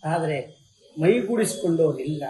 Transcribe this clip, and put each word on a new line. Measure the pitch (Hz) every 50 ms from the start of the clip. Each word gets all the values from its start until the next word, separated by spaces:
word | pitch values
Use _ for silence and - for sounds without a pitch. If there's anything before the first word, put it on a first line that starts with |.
| -
ಆದ್ರೆ | 156 160 170 160 156 151 135 123 - - _ _ _ _ _ _ - _ 156
ಮೈಗೂಡಿಸ್ಕೊಂಡವ್ರಿಲ್ಲ. | 156 180 220 247 196 196 240 220 214 165 - - - 175 165 160 160 156 143 131 127 143 156 - 117 110